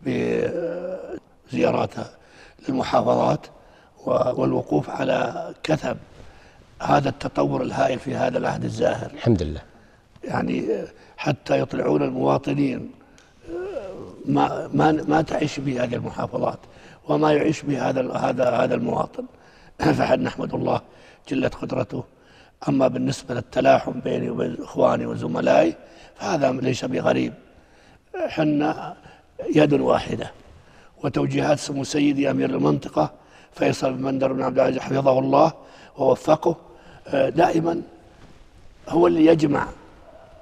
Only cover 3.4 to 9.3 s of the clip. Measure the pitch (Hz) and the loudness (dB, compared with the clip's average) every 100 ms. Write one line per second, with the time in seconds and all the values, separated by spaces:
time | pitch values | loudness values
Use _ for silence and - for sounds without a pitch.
3.4 | - - - - _ - - 123 127 - | -6 -20 -20 -20 _ -12 -2 0 2 0
4.4 | 131 127 127 147 - 135 131 127 - - | 0 0 0 -2 -2 -2 0 0 -2 -4
5.4 | 170 - - 156 - 117 - - - - | -10 -8 -2 -2 -2 -6 -10 -20 -20 -20
6.4 | - - - - - 147 135 - 135 - | -20 -20 -20 -8 2 2 2 -4 -4 -2
7.4 | 143 135 123 120 135 - - 117 127 - | 0 0 -2 0 0 0 -4 -2 -2 0
8.4 | - - 120 113 - - - - 131 | -2 -4 -6 -2 -2 -2 -10 -2 2